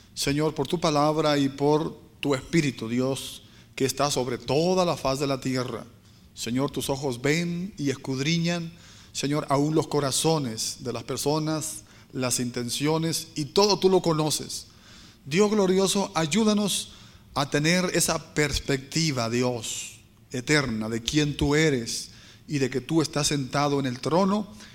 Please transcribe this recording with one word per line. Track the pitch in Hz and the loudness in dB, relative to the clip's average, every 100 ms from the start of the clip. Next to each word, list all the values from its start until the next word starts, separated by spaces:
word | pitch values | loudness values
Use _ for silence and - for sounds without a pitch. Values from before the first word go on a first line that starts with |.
| - | -18
Señor, | - - 147 156 | -6 -2 0 0
por | 147 135 | -2 -4
tu | 175 | 0
palabra | 170 147 151 156 151 147 | 2 2 2 2 2 2
y | 139 | 0
por | 135 143 151 165 - - - | 2 2 2 0 -8 -18 -8
tu | 143 | -2
espíritu, | 131 - 170 147 117 113 | -2 0 0 0 -2 -4
Dios, | 120 131 131 - - - - - | 0 0 -2 -8 -14 -20 -20 -20
que | - | -2
está | 131 - 143 | -2 2 0
sobre | 139 127 117 | 0 -2 -4
toda | - 135 170 185 175 | 0 2 4 2 2
la | 139 | 0
faz | 135 135 | -2 -2
de | 139 | -2
la | 135 | -2
tierra. | 131 127 117 110 110 - - - - | -2 -2 -4 -6 -12 -20 -20 -20 -20
Señor, | - 113 123 143 | -12 -4 -2 -2
tus | 131 120 | -2 -4
ojos | 135 143 120 | -2 -4 -2
ven | 131 160 175 170 190 - | 0 0 0 -4 -8 -4
y | 143 | -4
escudriñan, | - - 131 143 170 170 175 165 - - - - | -4 -4 -4 0 0 0 -2 -6 -14 -20 -20 -14
Señor, | - 143 147 - | -6 -2 -2 0
aún | 139 151 | 2 4
los | 156 143 | 2 2
corazones | 147 139 - 156 160 127 110 - - | 0 0 0 2 2 0 -4 -8 -6
de | 127 | -6
las | 117 | -6
personas, | 113 139 143 156 156 156 - - - - - | -6 -2 0 0 0 -4 -6 -10 -16 -20 -12
las | 139 127 120 | -4 -2 0
intenciones, | 123 123 120 - 147 160 165 156 - | -2 -4 -4 -2 0 0 0 -4 -6
y | - 139 | -8 -2
todo | - 208 190 | 4 4 4
tú | 190 | 4
lo | 185 | 4
conoces. | 170 156 156 - - - - - - - - - - | 4 2 0 -2 -6 -10 -12 -20 -20 -20 -20 -20 -4
Dios | 160 208 | 2 4
glorioso, | 214 185 190 190 202 190 | 4 4 4 4 2 0
ayúdanos | 160 160 185 220 208 208 - - - - - - | -2 0 2 4 4 2 -2 -6 -14 -20 -20 -8
a | - 139 | -4 0
tener | 147 151 180 180 | 2 2 2 2
esa | 170 170 160 - | 0 0 -2 -2
perspectiva, | 147 147 - - 139 135 160 160 127 113 | 0 0 0 -2 -4 -2 -2 0 0 0
Dios, | 120 123 120 110 - - - - _ - | 0 0 -2 -6 -10 -12 -16 -20 _ -10
eterna, | 127 123 151 135 110 110 | -8 2 2 2 -2 -2
de | 113 | -4
quién | 117 151 147 143 | 0 0 0 0
tú | 147 | 2
eres | 147 160 131 113 - - - - - - | 4 4 2 -2 -8 -10 -18 -20 -20 -6
y | 147 | -2
de | 131 | 0
que | 135 | -2
tú | 120 160 | 0 0
estás | 147 147 147 | 2 0 0
sentado | 147 127 143 143 139 | -2 -2 0 2 2
en | |
el | 135 123 | 0 -4
trono | 147 165 196 208 - - - | 0 2 2 0 -4 -12 -20